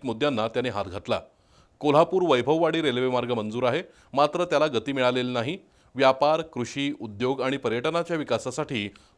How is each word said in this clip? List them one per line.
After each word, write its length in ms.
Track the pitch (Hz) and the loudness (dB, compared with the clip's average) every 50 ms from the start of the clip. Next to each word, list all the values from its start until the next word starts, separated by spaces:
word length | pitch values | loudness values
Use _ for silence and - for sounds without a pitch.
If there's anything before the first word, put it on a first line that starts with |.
| - | -4
मुद्द्यांना 440 | 127 113 113 143 147 131 110 110 113 | -6 -2 0 0 0 0 0 -2 -2
त्यांनी 220 | - 127 120 123 | -2 -2 -2 -2
हात 140 | 98 101 98 | -2 -4 -6
घातला. 360 | 95 87 104 - 120 107 92 - - _ _ _ _ _ _ _ _ _ - | -6 -8 -8 -4 -2 -4 -4 -4 -8 _ _ _ _ _ _ _ _ _ -4
कोल्हापूर 420 | 143 147 143 151 170 170 190 185 180 | 0 4 6 6 6 4 4 2 4
वैभववाडी 560 | 160 135 123 113 139 156 160 165 160 156 165 | 4 4 4 4 2 2 2 2 0 0 0
रेल्वे 260 | 156 139 120 123 127 127 | 0 0 0 0 0 0
मार्ग 240 | 127 123 123 120 | 0 0 -2 -2
मंजूर 320 | 123 113 107 107 110 120 127 | -2 -4 -4 -4 -4 -2 0
आहे, 180 | 120 127 170 185 - _ _ _ _ | 0 0 0 -4 -8 _ _ _ _
मात्र 320 | - 139 147 147 180 175 175 | 0 2 2 2 2 0 -2
त्याला 220 | 175 156 143 151 | 0 2 2 2
गती 260 | 156 156 156 151 143 | 2 0 -2 -2 -2
मिळालेली 400 | 135 135 123 123 127 127 123 123 | -2 2 2 2 2 2 0 -2
नाही. 260 | 123 120 113 139 180 - - _ _ _ _ _ - | -2 -2 -2 -4 -6 -8 -12 _ _ _ _ _ 0
व्यापार, 460 | 127 135 131 131 131 143 151 160 160 | 4 4 4 6 4 4 2 2 2
कृषी, 540 | 165 165 - 123 120 - - 139 139 143 147 - | -2 -4 -6 -6 -6 -6 -4 -4 -4 -4 -4 -6
उद्योग 420 | 113 110 101 101 123 127 139 135 | -10 -12 -6 -2 -2 -2 0 0
आणि 140 | 123 131 139 | -2 -2 -2
पर्यटनाच्या 600 | 139 - 117 110 123 120 156 165 170 165 170 170 | -2 -2 -2 -2 0 -2 -2 -2 -2 -2 -2 -4
विकासासाठी 760 | 156 139 - 120 110 - 131 117 156 151 - 139 107 101 101 - - _ _ _ | -4 -2 -2 -2 -2 -2 -4 -6 -6 -6 -4 -4 -6 -6 -6 -10 -14 _ _ _